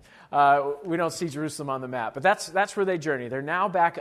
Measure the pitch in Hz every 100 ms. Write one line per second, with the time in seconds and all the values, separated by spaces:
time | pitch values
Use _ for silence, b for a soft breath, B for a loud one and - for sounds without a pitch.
0 | B B B 143 143 143 143 143 190 170
1 | 165 - 170 139 156 - 143 131 127 127
2 | 110 135 175 208 - 180 202 208 190 175
3 | 151 131 120 135 143 180 202 175 170 -